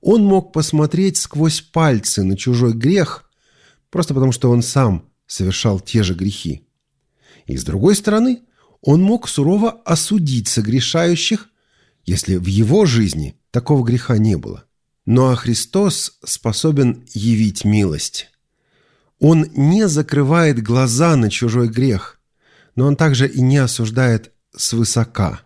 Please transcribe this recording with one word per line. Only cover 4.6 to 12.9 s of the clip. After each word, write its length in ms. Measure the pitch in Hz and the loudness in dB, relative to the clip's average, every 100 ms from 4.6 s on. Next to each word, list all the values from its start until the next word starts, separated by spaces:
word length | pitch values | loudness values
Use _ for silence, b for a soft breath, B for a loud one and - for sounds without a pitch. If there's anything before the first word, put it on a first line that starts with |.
сам 480 | 120 139 127 90 - _ _ | 2 0 2 0 -4 _ _
совершал 540 | - 92 95 117 98 | -4 -2 0 -2 -2
те 240 | - 113 | -2 0
же 100 | 98 | 0
грехи. 540 | 87 95 101 85 69 _ _ _ _ _ b b b b | -2 -4 -6 -8 -10 _ _ _ _ _ b b b b
И 120 | 67 | -10
с 60 | |
другой 320 | - 95 139 202 | -6 0 2 2
стороны, 460 | - 208 247 240 b b b b | 0 0 0 -2 b b b b
он 200 | - 151 | 2 4
мог 260 | 190 233 - | 4 0 -4
сурово 420 | - 143 196 226 220 - | -2 0 0 0 -4 -4
осудить 640 | 165 - 208 156 127 101 | -2 0 -2 0 -2 -2
согрешающих, 1000 | - 104 127 117 165 170 170 - 220 - _ _ _ _ _ - | -4 -2 -2 -2 0 0 0 -2 -4 -6 _ _ _ _ _ -6
если 300 | 92 - 92 | -4 -2 -2
в 100 | 90 | 0
его 400 | 95 110 180 | 0 2 4
жизни 540 | 196 | 4